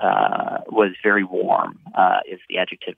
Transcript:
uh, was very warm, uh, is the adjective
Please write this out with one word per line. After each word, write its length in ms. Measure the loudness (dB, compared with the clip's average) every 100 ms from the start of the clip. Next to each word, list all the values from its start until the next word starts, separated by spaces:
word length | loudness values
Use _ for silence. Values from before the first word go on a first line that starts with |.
uh, 580 | 0 2 2 0 -4 -8 -4
was 260 | 2 2 2
very 200 | 0 2
warm, 540 | 0 -2 0 0 -2 -8 -8
uh, 280 | 2 2 2 -2
is 120 | -12 -8
the 80 | -4
adjective 380 | -4 -6 -14